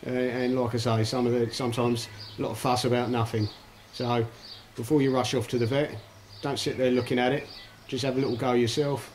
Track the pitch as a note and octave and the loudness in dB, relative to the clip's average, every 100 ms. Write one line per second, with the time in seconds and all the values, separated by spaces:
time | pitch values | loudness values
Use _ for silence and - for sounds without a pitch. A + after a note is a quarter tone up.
0 | - B2+ B2+ A#2+ B2 B2+ A#2+ A#2 A#2+ A2+ | -4 -2 0 0 0 2 0 0 2 2
1 | A2 B2+ A#2+ B2 A#2 - B2+ A#2 A#2+ A#2+ | 2 0 2 2 0 -2 -4 0 2 0
2 | - - - - C3+ A2+ C3+ B2 B2+ B2 | -4 -14 -16 -6 -6 -2 0 2 2 2
3 | B2 B2 A2+ A2+ G#2 - - - - - | 2 0 0 0 -2 -4 -20 -20 -20 -6
4 | B2 A#2+ A2+ - - - - - A#2 D3+ | 0 0 0 -6 -20 -20 -18 -12 0 4
5 | C3+ B2+ A#2+ C3 A2+ B2+ A2+ C3+ D3 - | 4 2 2 0 0 0 2 2 -2 -4
6 | - - - - C#3+ C3 - B2 B2+ B2 | -16 -20 -20 -10 -6 -2 -2 0 2 2
7 | A#2 B2 B2 C#3 - - - - - C3 | 2 2 2 2 -4 -16 -20 -20 -8 -4
8 | C3+ B2+ C3+ A#2 C3 A#2+ A#2 A2+ C#3+ C3+ | -2 0 0 0 2 4 4 2 0 -2
9 | - | -6